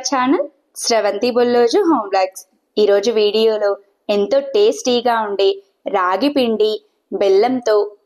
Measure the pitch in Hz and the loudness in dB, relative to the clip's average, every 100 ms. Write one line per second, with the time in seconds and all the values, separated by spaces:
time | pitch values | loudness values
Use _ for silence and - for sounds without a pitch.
0 | - 269 254 381 587 _ _ - - 226 | -2 -2 0 0 -4 _ _ -10 -2 0
1 | 202 202 247 240 240 240 240 339 339 269 | 0 -2 -2 0 2 2 2 2 2 0
2 | 202 190 185 - - _ _ - 208 202 | -2 -2 -2 -6 -20 _ _ 0 2 2
3 | 214 214 208 214 220 214 202 196 _ _ | 2 0 0 2 0 0 -2 -4 _ _
4 | - 208 202 277 277 208 214 - - 240 | -4 -2 0 0 0 2 2 0 -2 -2
5 | 240 226 208 196 196 196 - _ - 196 | 0 -2 -2 0 0 -2 -10 _ -6 -2
6 | 180 190 285 294 233 214 214 214 _ _ | -2 0 0 0 -2 0 -2 -4 _ _
7 | _ 196 196 190 240 254 226 208 202 - | _ -2 2 2 2 0 0 0 -2 -8